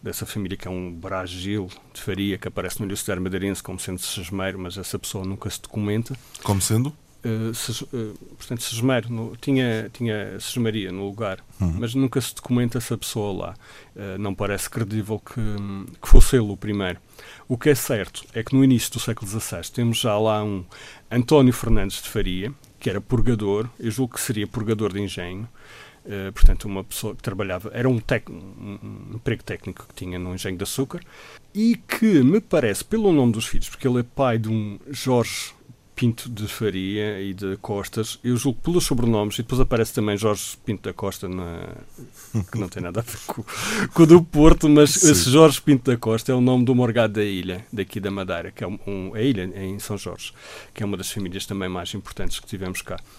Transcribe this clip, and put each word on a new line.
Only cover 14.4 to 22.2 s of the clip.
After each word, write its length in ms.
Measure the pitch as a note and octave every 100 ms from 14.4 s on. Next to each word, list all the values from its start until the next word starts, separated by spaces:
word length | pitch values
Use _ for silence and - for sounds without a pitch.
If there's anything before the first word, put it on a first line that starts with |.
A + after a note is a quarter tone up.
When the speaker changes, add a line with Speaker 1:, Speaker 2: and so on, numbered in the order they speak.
| G2+ G2 -
Speaker 1:
credível 500 | - G#2+ A2 G2+ G#2+
que, 220 | - A#2+ G#2+ G2+ G2+ G2 G2 -
que 80 | -
fosse 280 | - - C3
ele 140 | G#2+
o 40 | G2
primeiro. 400 | G#2+ G2+ F#2 F2 _ - - - -
O 80 | A#2+
que 140 | D3+
é 40 |
certo 480 | C#3 - A#2 F#2 - -
é 80 | A2+
que 120 | A2
no 80 | C3+
início 300 | C3+ A#2+ -
do 80 | A#2
século 260 | - A2 G2+
dezasseis 440 | A2 - F2 E2
temos 280 | - A#2 A2+
já 200 | A#2+ G#2
lá 260 | A2 G#2+
um 180 | G#2+ G2 F2+ - - - -
António 420 | A#2+ A#2+ D#3 B2+
Fernandes 480 | A#2+ A2+ A2+ G2 -
de 60 | -
Faria, 420 | A2